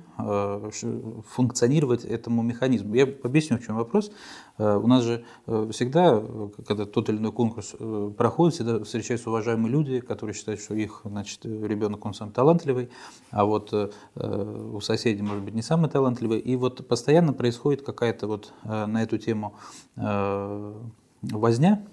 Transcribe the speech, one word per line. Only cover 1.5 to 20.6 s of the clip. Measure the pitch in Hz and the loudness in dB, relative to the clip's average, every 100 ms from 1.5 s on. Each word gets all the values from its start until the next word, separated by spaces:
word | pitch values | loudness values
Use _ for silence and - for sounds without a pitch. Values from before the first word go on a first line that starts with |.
| - 120 156 139 120 - | 2 4 4 4 0 0
этому | 113 - 117 | -6 -2 0
механизму? | 117 117 131 113 101 113 | 0 0 2 2 2 4
Я | 139 139 | 4 2
объясню, | 120 151 151 117 | 0 0 2 -2
в | - | -2
чем | 110 | -4
вопрос. | 117 208 202 - - - - - | 0 0 0 -8 -18 -20 -16 -2
Э, | 107 101 | 2 4
у | 113 | 6
нас | 127 | 4
же, | 117 117 - - - | 4 -2 -6 -16 -4
э, | 113 110 | -2 -2
всегда, | 110 127 156 180 110 | -2 0 4 6 6
э, | 107 113 104 - - | 0 -8 -10 -10 -4
когда | 104 101 | -4 0
тот | - 107 | -2 0
или | 107 | 0
иной | 110 | -2
конкурс, | 107 117 113 - - | 0 0 0 -12 -10
э, | 113 107 104 104 | -8 -4 -4 0
проходит, | 117 - 170 - | 0 4 2 2
всегда | 117 113 | -2 -2
встречаются | 107 120 - 117 113 | -2 -6 -4 -4 -2
уважаемые | 113 110 113 113 | -4 0 0 2
люди, | 143 143 127 | 2 0 -2
которые | 123 104 107 98 | -4 -8 -8 -8
считают, | - 104 | -8 -8
что | - 107 | -6 -4
их, | 107 - | -4 -6
значит, | 104 104 101 - 117 | -10 -8 -10 -10 -10
ребёнок, | 110 107 104 107 104 107 | -6 -4 -2 -2 -4 -8
он | |
сам | 95 107 | -8 -6
талантливый, | 123 139 170 143 127 123 - - - - | 4 4 4 2 -4 -4 -12 -20 -20 -6
а | 104 104 | 2 4
вот, | 107 107 | 2 0
э, | 107 101 - - - | -2 -2 -6 -16 -8
у | 107 104 104 110 110 104 | -4 -4 -6 -8 -10 -8
соседей, | - 110 120 101 | -2 0 0 0
может | 104 104 | -2 -4
быть, | 101 113 | -4 -6
не | |
самый | - 165 156 | 0 2 2
талантливый. | 139 131 120 113 110 | 2 2 2 0 -2
И | - 127 | 0 0
вот | 123 - - | 0 -2 -4
постоянно | 120 - 160 165 | -2 4 6 6
происходит | 123 123 117 113 104 | 4 0 2 0 0
какая-то | - - 120 110 104 | -4 -2 0 0 -4
вот, | 104 - - | -6 -8 -16
э, | 113 107 104 | -6 -4 -2
на | 113 | 0
эту | 110 107 | 0 -2
тему, | 117 107 104 - - - - - | -2 -4 -4 -10 -20 -20 -18 -6
э, | 107 101 98 98 101 104 | -2 0 0 -2 -4 -8